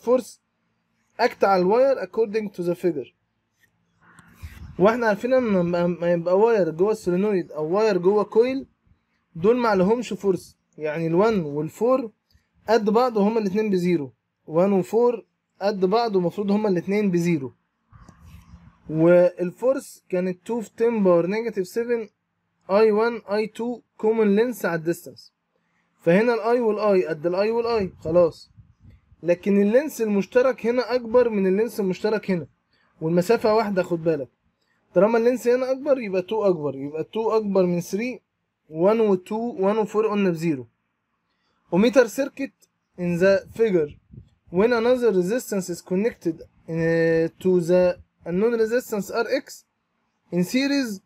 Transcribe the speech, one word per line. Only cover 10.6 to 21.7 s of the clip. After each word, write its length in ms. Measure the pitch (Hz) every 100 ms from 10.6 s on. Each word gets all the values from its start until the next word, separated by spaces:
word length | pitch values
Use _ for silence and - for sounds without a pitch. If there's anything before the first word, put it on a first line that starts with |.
| _ -
يعني 280 | 151 151 165
الوان 340 | 170 214 214
والفور 720 | 151 143 156 - 226 262 226 _ _ _ _ _ -
قد 220 | 226 208
بعض 260 | 214 254 220
وهما 240 | 196 226
الاتنين 300 | 202 196 220
بزيرو، 420 | 190 175 170 135 _ _ _ -
وان 260 | 160 196
وفور 520 | 196 175 220 240 233 - _ _ _
قد 220 | 196 202
بعض 320 | 185 220 233 190
ومفروض 340 | 170 185 202
هما 180 | 208 214
الاتنين 420 | 175 175 202 208
بزيرو، 420 | 175 170 165 131 - _ _ _ - - _ - - _ - - _ -
والفورس 1120 | 156 170 175 180 - 180 175 240 269 - - _
كانت 380 | 180 185 180 -
تو 140 | 233
في 100 | 202 -
تن 280 | 226 233
باور 220 | 190 170 170
نيجاتيف 420 | 214 233 202
سفن، 400 | 180